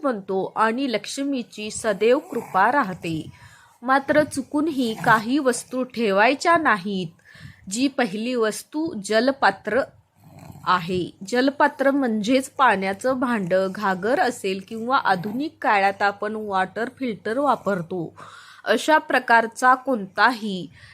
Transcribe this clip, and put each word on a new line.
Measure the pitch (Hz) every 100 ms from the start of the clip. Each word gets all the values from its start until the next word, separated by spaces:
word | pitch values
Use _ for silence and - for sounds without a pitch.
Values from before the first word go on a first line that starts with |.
बनतो | 285 214 196 190 - -
आणि | 220 240 277
लक्ष्मीची | 214 - - 277 269 208 - 214
सदैव | - 226 190 220 277
कृपा | - 240 - 185 214
राहते. | 285 202 180 175 160 - - - - - _
मात्र | 240 269 277 302
चुकूनही | 302 285 - 294 320 269 233 175
काही | 240 220 214 285
वस्तू | 262 233 - 254
ठेवायच्या | 254 220 226 196 233 285 359 339
नाहीत. | 285 208 196 190 165 - _ - - - -
जी | 214 269
पहिली | 269 240 214 233
वस्तू | 247 220 208 - 302 330 214
जलपात्र | 196 220 254 269 202 - 220 233 - _ _ _ - - - - -
आहे. | 180 170 185 165 - 190
जलपात्र | 240 269 269 294 - 269
म्हणजेच | 277 254 220 202 269 269
पाण्याचं | - 254 190 190 196 254 262
भांडं, | 254 226 175 185 190
घागर | 196 202 185 208 302
असेल | 247 240 196 196 -
किंवा | 226 233 269
आधुनिक | - 190 208 240 311 -
काळात | 262 208 196 196
आपण | 202 196 208 214
वॉटर | 214 190 190 202 247 262
फिल्टर | 254 185 214 240
वापरतो, | 285 - 190 190 165 185 160 - - - - -
अशा | - 220 - 311
प्रकारचा | 311 269 254 233 226 - 254 262
कोणताही | 269 240 190 - 226 233 214 185 156 - -